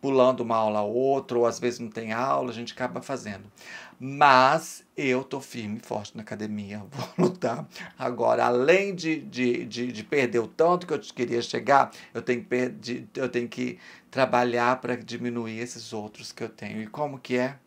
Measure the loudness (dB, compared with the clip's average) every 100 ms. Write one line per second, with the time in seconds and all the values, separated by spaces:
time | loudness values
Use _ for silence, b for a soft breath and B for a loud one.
0 | 4 6 6 6 2 2 2 2 0 0
1 | 2 0 0 2 2 2 -4 -4 -10 -10
2 | -4 -2 0 0 -2 -8 -10 -6 -6 -6
3 | -8 -8 -8 -12 -16 B B B B B
4 | -10 4 8 8 8 4 -2 -16 _ -4
5 | 0 0 0 -10 -8 -8 -6 -8 -6 -8
6 | -8 -14 -12 -8 -6 -6 -8 -12 -12 -12
7 | -10 2 2 2 -4 -4 -8 B B -6
8 | -6 0 2 4 4 4 6 4 4 -4
9 | -4 -4 -4 -2 0 0 -4 -6 -6 -6
10 | -2 0 2 2 -2 2 4 4 0 -6
11 | -6 -6 -2 -2 -2 -4 4 6 4 B
12 | B -8 -2 -2 0 0 0 -4 -10 -10
13 | -8 -6 -2 -2 -4 -6 -6 -6 B B
14 | B 0 4 4 2 2 2 2 -2 -6
15 | -6 -6 -6 -4 -6 -8 -10 -10 -10 -8
16 | -10 -14 -18 -10 -12 -10 -10 -10 -10 -6
17 | -6 -8 -2 0 0 -4